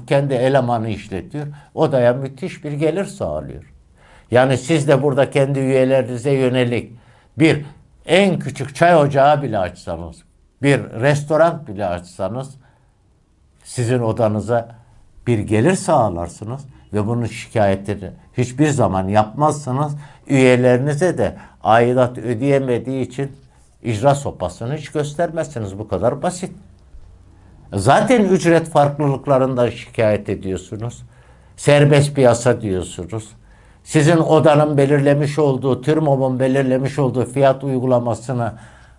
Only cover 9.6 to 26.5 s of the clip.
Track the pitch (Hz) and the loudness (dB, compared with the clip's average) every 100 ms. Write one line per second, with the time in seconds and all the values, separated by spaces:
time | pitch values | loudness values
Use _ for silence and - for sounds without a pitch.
9.6 | 90 87 - 82 85 82 _ _ _ _ | -4 -8 -10 -10 -10 -16 _ _ _ _
10.6 | 139 135 104 - 131 147 147 151 170 170 | 0 0 -2 -2 0 0 0 2 2 0
11.6 | - 98 98 87 90 - 95 117 143 - | -8 -6 -4 -4 -8 -8 -8 -8 -12 -16
12.6 | _ _ _ _ _ _ _ _ _ _ | _ _ _ _ _ _ _ _ _ _
13.6 | - - 117 127 113 107 110 107 107 120 | -12 -6 -2 0 0 0 0 0 -2 -2
14.6 | 117 - _ _ - - - 117 87 107 | -2 -12 _ _ -20 -8 -2 -2 0 2
15.6 | 135 190 - 156 110 85 85 - 104 135 | 2 2 0 0 0 -2 -8 -10 -12 -12
16.6 | - - - 101 104 120 117 - - 113 | -14 -20 -8 -4 -2 -2 -4 -8 -6 0
17.6 | 101 98 101 98 92 - - - 127 127 | 0 0 -4 -8 -10 -16 -10 -4 -4 0
18.6 | 151 139 107 95 95 104 107 - 151 147 | 0 2 0 0 0 0 0 0 -2 -2
19.6 | - 127 151 147 - - - 139 131 123 | -4 -4 -4 -6 -14 -18 -2 4 6 6
20.6 | 123 123 139 143 185 156 98 - - _ | 4 2 0 0 -2 0 -2 -4 -16 _
21.6 | - 113 120 123 123 127 113 113 139 139 | 2 4 4 2 0 -2 -6 -4 0 0
22.6 | 135 120 123 135 123 - 139 - - _ | 0 -2 -4 -6 -6 -6 -10 -10 -20 _
23.6 | _ _ - 107 135 143 - - 90 - | _ _ -6 0 2 0 -2 -6 -8 -8
24.6 | 117 147 147 156 147 147 170 165 156 120 | -8 -8 -6 -6 -6 -4 -4 -4 -8 -8
25.6 | 104 98 107 92 104 143 170 180 160 | -10 -10 -8 -4 -2 -2 -6 -6 -10